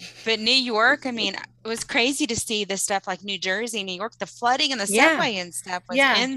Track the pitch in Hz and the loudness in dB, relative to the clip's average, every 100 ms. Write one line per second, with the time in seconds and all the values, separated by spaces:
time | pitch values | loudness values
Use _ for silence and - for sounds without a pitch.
0 | - - 220 220 226 262 247 214 233 294 | -18 -8 -2 0 2 2 2 2 4 2
1 | 269 233 202 - - _ 220 226 - 277 | -2 -2 -4 -4 -10 _ -8 -8 -2 2
2 | 240 277 302 220 - 214 190 196 - 196 | 2 0 -2 -2 -2 -2 -2 -4 -2 -2
3 | - 185 202 190 185 190 233 220 190 180 | -4 -8 -6 -6 -2 -2 -4 -6 -6 -8
4 | 220 - 185 - 240 269 302 254 196 208 | -8 -8 -12 -2 0 2 0 -2 0 4
5 | 311 302 294 196 175 - 190 180 - 262 | 4 4 0 -2 -6 -10 -8 -8 -2 2
6 | 269 226 254 | 4 4 2